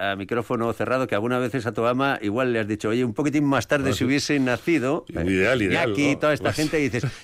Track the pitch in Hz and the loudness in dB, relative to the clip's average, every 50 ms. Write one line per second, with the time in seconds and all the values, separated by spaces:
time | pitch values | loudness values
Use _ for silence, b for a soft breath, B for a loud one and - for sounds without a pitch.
0 | 95 101 98 98 98 92 120 117 117 - 127 117 117 117 113 - 113 110 120 131 | -4 -4 -2 -2 -4 -2 -2 -2 -2 -2 -2 0 0 -2 -2 -2 -2 0 0 0
1 | 131 - - 101 107 120 127 123 123 120 - 135 101 117 104 - 113 117 123 127 | 0 0 -2 -2 0 0 0 0 -2 -2 -2 -4 -4 -4 -2 0 0 2 2 2
2 | 135 139 135 - - 104 101 123 131 127 120 113 110 104 110 107 - 110 110 123 | 2 0 0 0 -2 -2 0 0 0 0 0 0 0 -2 -2 -2 -2 0 0 0
3 | 127 123 107 - 147 147 131 151 147 139 139 127 110 - 147 143 135 135 - - | 0 0 0 0 -2 0 2 2 2 2 2 2 0 0 0 0 0 0 0 0
4 | 135 123 139 143 - - 151 143 135 127 123 117 - - 170 147 120 131 147 185 | 0 0 0 0 0 0 0 2 2 0 0 -2 0 0 0 2 2 0 -2 -2
5 | - - 87 87 82 90 95 92 95 110 131 127 107 92 87 160 170 120 101 117 | -4 -6 -6 -4 0 0 2 2 4 4 2 2 2 2 2 0 0 0 0 2
6 | 143 143 143 - - 151 151 131 95 - - - 156 151 165 156 147 131 - 123 | 2 2 2 2 2 2 2 2 0 -2 0 0 -2 0 0 0 0 0 0 -2
7 | - 127 - - | -2 -4 -6 -6